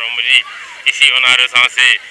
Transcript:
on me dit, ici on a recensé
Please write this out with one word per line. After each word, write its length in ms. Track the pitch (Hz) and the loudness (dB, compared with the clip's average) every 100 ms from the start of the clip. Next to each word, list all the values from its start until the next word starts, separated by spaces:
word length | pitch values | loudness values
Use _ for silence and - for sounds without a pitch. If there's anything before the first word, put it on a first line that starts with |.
| 117 | -2
on 100 | 120 | -4
me 60 | |
dit, 220 | 120 131 - - - - - | -2 -2 -4 -16 -18 -8 -6
ici 240 | - 143 127 | 0 2 2
on 80 | |
a 100 | 127 | 2
recensé 680 | 123 127 123 123 127 127 110 - | 2 2 2 0 2 2 2 -2